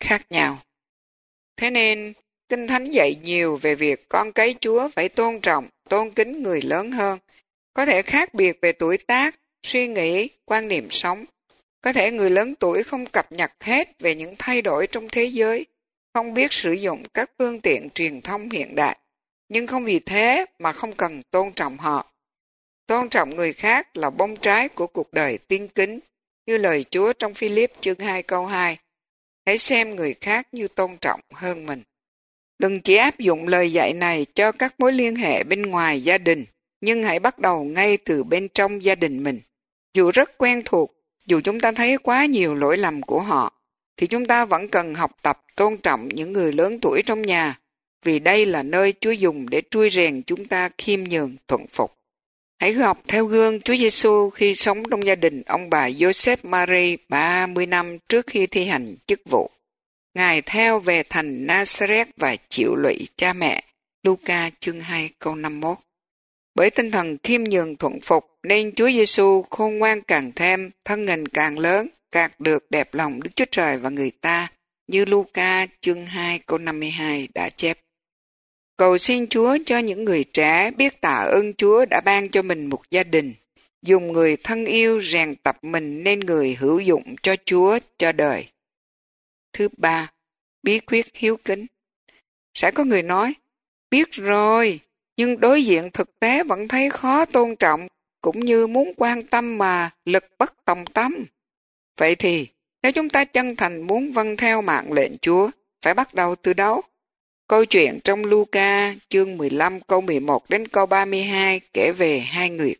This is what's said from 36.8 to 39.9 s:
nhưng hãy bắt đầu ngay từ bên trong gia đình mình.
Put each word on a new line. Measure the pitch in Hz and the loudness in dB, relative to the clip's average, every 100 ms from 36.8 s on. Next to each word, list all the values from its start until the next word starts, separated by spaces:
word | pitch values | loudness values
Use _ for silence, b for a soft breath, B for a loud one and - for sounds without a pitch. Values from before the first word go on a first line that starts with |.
nhưng | 202 233 | -2 0
hãy | 214 170 | 0 0
bắt | 196 - | -2 0
đầu | 190 170 | 0 0
ngay | 143 160 202 202 | -2 0 2 0
từ | - 156 | 0 -2
bên | 123 170 196 | 0 -2 -2
trong | - 196 208 | 0 0 0
gia | 190 | 0
đình | 185 170 131 | 0 0 -2
mình. | 143 123 _ _ _ _ _ | -6 -6 _ _ _ _ _